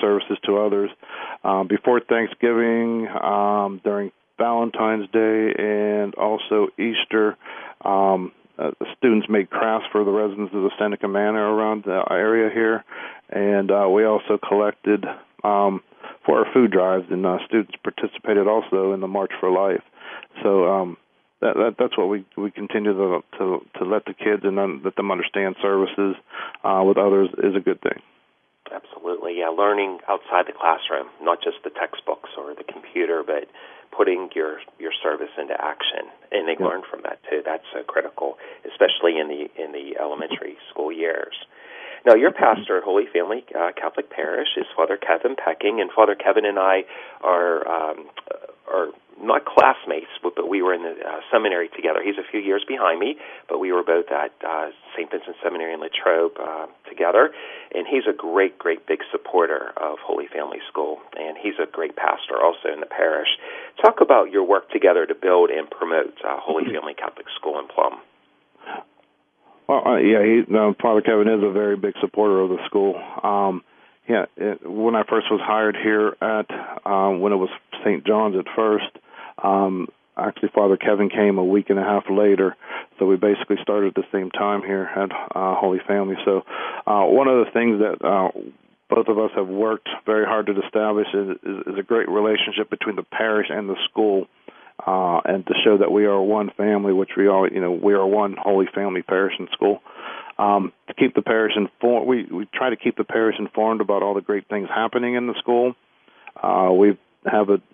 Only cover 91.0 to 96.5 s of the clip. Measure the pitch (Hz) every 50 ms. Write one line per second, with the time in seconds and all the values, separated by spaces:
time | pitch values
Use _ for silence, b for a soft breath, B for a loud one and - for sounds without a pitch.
91 | 101 - - 101 101 95 90 - - 98 98 90 - - 98 98 95 - 117 113
92 | - - 92 104 104 107 107 104 - 107 104 107 107 - - - - 113 98 90
93 | 87 - - - 110 110 107 107 98 90 80 107 104 98 95 - 113 - - 113
94 | 110 107 98 98 87 - B B B B B B B B B B - - 95 95
95 | 92 87 85 80 - - 95 98 87 90 87 - - 113 104 98 98 - 90 104
96 | 104 104 98 98 95 101 107 107 104 101